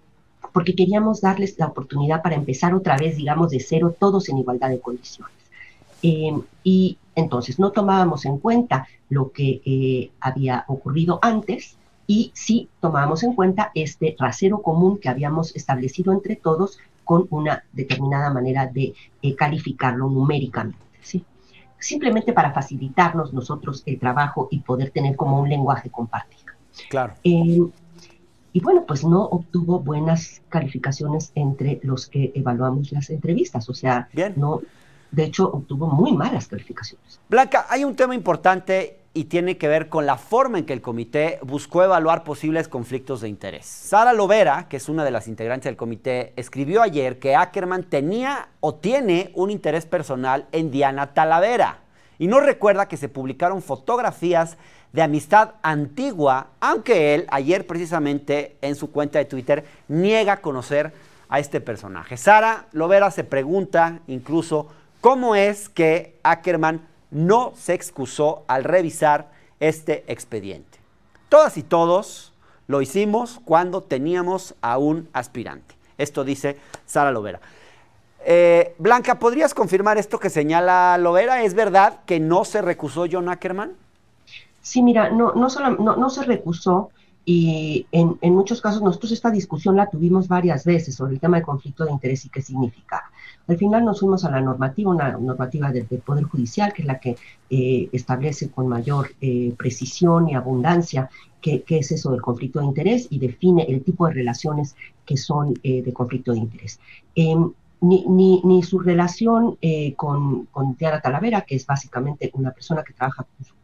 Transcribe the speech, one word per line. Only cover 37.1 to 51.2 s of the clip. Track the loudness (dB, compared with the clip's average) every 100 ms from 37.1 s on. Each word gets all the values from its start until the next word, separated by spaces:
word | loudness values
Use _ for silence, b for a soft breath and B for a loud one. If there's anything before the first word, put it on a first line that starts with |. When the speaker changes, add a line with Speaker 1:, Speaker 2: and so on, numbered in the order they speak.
| _ 0
Speaker 2:
Blanca, | 4 4 2 0
hay | -2
un | -2 0
tema | 0
importante | 0 -2 2 2 2 0 -2 -2 -12 _
y | -8
tiene | -4 -2 -2 -2
que | 0
ver | 0 0
con | -2 0
la | -2
forma | 0 0 2 -2
en | -6
que |
el | -8
comité | -8 -8 -4 -2 -2 -4
buscó | -8 -10 -2 2
evaluar | 4 4 4 0
posibles | -2 -8 -4 -4 -4
conflictos | -8 -8 -10 -8 -8
de | -8
interés. | -10 -12 -14 -18
Sara | -16 0 4 4
Lovera, | 4 4 6 4 2 -4
que | -10
es | -6
una | -4
de | -2
las | -4 -8
integrantes | -10 -6 -6 -6
del | -8
comité, | -8 -6 -4 -4 -6 -12
escribió | -12 -8 0 2
ayer | 2 2 -4 -2
que | 2 2
Ackerman | 2 -2 -4 -4
tenía | -2 -2 0 -2 -4 -6 -10 -6
o | -6 -4
tiene | 0 0 2 0 -2
un | -4 -4
interés | -2 -2 -4 -2
personal | -6 -4 -4 -2 -2 -2
en | -4 -2
Diana | 0 0 0 -2
Talavera | 0